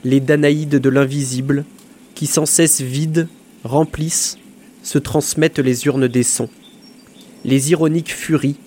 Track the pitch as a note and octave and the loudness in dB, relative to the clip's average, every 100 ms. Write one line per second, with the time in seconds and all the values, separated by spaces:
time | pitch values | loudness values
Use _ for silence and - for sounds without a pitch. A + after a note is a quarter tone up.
0 | B2+ C3+ C3+ D3+ C#3+ D3+ D3+ C#3+ C3+ C3+ | 2 0 2 2 4 2 0 2 2 2
1 | C3+ C#3+ C3 B2+ C3+ C#3+ D3 - - - | 0 -2 -4 -4 -2 -4 -4 -18 -20 -20
2 | - - D3 - D3+ - E3 - C3 C3+ | -20 -8 -2 0 0 2 2 2 -2 -4
3 | D#3+ D#3+ E3 - - - A#2 C#3 D#3 - | -2 -2 -4 -10 -20 -16 -2 0 0 -2
4 | D#3+ - - - - - - - - - | -4 -4 -6 -8 -20 -20 -20 -18 -4 -4
5 | - D#3 C#3+ - C3 - C3 B2 D3 C3+ | 0 -2 -2 0 0 2 0 0 -2 0
6 | B2+ A#2+ A#2+ - A2+ - - - - - | 0 0 0 -2 -6 -10 -20 -20 -20 -20
7 | - - - - - C3+ C3+ E3 D#3+ E3 | -20 -20 -20 -12 0 0 2 2 2 0
8 | D#3+ - - D#3 C#3 C#3+ | -4 -10 -2 0 0 -4